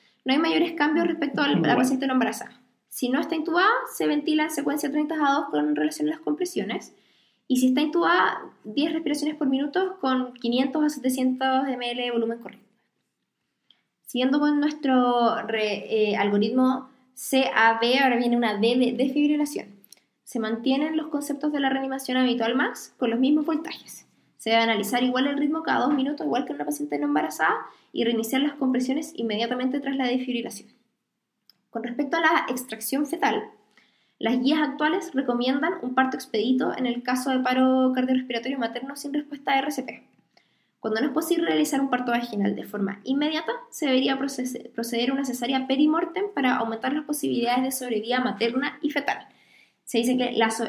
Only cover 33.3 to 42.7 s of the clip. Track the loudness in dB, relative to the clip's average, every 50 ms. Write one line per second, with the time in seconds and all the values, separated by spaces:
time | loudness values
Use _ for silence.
33.3 | 0 0 -4 -6 -12 -20 _ _ _ _ _ _ _ _ _ _ _ _ -2 0
34.3 | 0 2 2 2 4 4 2 0 0 -2 0 0 0 -2 -4 -4 -4 -2 -2 0
35.3 | -2 0 0 0 0 2 0 0 -2 -2 -6 -2 0 0 0 0 -2 -6 -8 -4
36.3 | -2 -2 0 0 0 0 0 -2 -2 -2 -2 -4 -4 -4 -4 -2 -4 -2 -2 0
37.3 | 0 0 0 2 2 4 4 4 4 4 4 2 2 2 0 0 0 0 0 -2
38.3 | -6 -6 -4 -4 -4 -4 -4 -4 -6 -8 -10 -10 -12 -10 -10 -6 -4 -4 -4 -6
39.3 | -10 -8 -4 -2 0 0 0 -2 -4 -6 -8 -8 -12 -16 -20 _ _ _ _ _
40.3 | _ _ _ _ _ _ _ _ _ _ -6 -4 -2 0 0 0 0 -2 -2 0
41.3 | 0 0 2 2 2 2 2 2 2 0 0 0 0 -2 0 0 -2 -2 -2 -4
42.3 | -4 -2 0 0 -2 -4 -6 -8